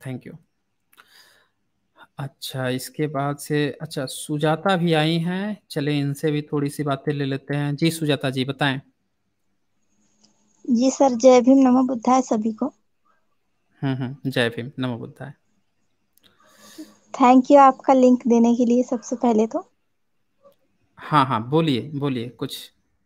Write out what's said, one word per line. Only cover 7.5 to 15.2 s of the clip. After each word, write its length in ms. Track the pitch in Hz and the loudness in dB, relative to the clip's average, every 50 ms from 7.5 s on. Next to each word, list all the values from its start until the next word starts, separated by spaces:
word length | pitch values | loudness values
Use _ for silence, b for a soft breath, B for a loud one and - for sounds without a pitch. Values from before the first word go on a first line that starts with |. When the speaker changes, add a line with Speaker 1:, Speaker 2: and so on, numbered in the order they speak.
| 143 | -6
Speaker 1:
हैं। 200 | 147 143 143 143 | -4 -4 -4 -4
जी, 140 | 135 165 165 | 0 0 -2
सुजाता 400 | 160 165 160 147 143 - - 135 | -2 -2 -2 -2 -2 -2 -2 -4
जी, 140 | 131 135 127 | -4 -4 -4
बताएं। 360 | 135 135 - 147 139 131 139 - _ _ _ _ _ _ _ _ _ _ _ _ _ _ _ _ _ _ _ _ _ _ _ _ _ _ _ _ _ _ _ _ _ _ _ - - | -4 -4 -4 -2 -2 -2 -4 -10 _ _ _ _ _ _ _ _ _ _ _ _ _ _ _ _ _ _ _ _ _ _ _ _ _ _ _ _ _ _ _ _ _ _ _ -4 -2
Speaker 2:
जी 200 | 240 226 254 269 | 0 2 2 0
सर, 200 | - - 277 269 | 2 2 0 0
जय 300 | 247 226 254 262 254 247 | 2 6 6 6 8 8
भीम, 280 | 233 254 269 277 269 254 | 6 6 6 6 6 4
नमो 140 | 247 262 | 4 2
बुद्धाय 400 | 262 254 269 226 - 247 254 262 | 2 0 -4 -4 0 2 2 2
सभी 300 | 254 - 247 220 214 226 | 2 0 -4 -4 -2 -6
को। 220 | 220 - 247 302 _ _ _ _ _ _ _ _ _ _ _ _ _ _ _ _ _ _ _ _ _ - | -6 -6 -8 -8 _ _ _ _ _ _ _ _ _ _ _ _ _ _ _ _ _ _ _ _ _ -6
Speaker 1:
हम्म, 120 | 143 135 135 | -4 -4 -4
हम्म, 360 | 127 135 120 143 - - 135 | -4 -6 -8 -10 -8 -8 -6
जय 180 | 127 131 120 117 | -2 -2 -2 -2
भीम, 220 | 117 127 120 - - 131 | -2 -6 -12 -12 -10 -8
नमो 200 | 127 127 117 117 | -8 -8 -8 -8
बुद्धाय। 340 | 123 127 139 - | -12 -16 -16 -16